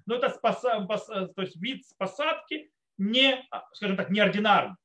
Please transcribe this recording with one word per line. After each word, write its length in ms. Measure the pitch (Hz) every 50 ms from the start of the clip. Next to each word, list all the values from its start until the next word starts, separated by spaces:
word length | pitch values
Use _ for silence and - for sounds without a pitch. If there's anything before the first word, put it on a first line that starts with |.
| -
но 100 | - 233
это 120 | 247 254 247
спаса-, 580 | - - - 226 190 - 233 247 226 208 196
пос-, 240 | 180 214 196 - -
э, 180 | 220 196 190 180
то 140 | - -
есть 140 | 185 185 -
вид 260 | 160 180 247 269 - - _ _
посадки 760 | - 190 - - - 294 311 320 311 - - 311 302 - - _ _ _ _ _ -
не, 480 | 196 202 226 254 269 269 262 - - _
а, 140 | - - - -
скажем 240 | - - - 185 196
так, 140 | 185 175 -
неординарный. 680 | 190 208 208 185 165 202 214 214 202 - - 208 190 - _